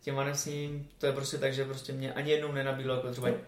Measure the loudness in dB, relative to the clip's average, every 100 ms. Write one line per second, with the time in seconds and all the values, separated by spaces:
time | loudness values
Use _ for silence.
0 | -4 0 0 0 -2 -2 -4 -4 -8 0
1 | 2 2 0 0 0 2 -2 -4 -6 -4
2 | -4 -2 2 4 4 0 0 0 0 0
3 | 0 0 2 0